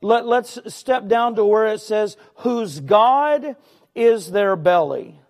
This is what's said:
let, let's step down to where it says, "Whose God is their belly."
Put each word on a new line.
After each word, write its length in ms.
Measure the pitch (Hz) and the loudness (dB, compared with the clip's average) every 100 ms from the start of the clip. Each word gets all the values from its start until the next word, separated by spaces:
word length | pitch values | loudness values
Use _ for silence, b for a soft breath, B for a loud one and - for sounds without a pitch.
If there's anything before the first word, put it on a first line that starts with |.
let, 240 | 202 233 233 | 0 0 2
let's 320 | 240 - - 220 | -2 -2 -14 -16
step 340 | - - 254 202 | -16 -4 -4 0
down 280 | 233 240 226 | 0 0 0
to 80 | |
where 240 | 208 214 220 | 2 2 2
it 120 | 214 | -2
says, 380 | - 214 208 - b _ | -4 -2 -2 -6 b _
"Whose 420 | - 240 220 143 | -4 -2 -4 -10
God 760 | 139 208 233 269 294 294 285 247 b b b | 0 4 4 2 0 -2 -4 -12 b b b
is 360 | - 233 226 170 | 0 2 2 0
their 260 | 190 202 190 | 0 0 2
belly." 640 | 160 175 151 135 - 151 _ | 2 2 2 -4 -10 -18 _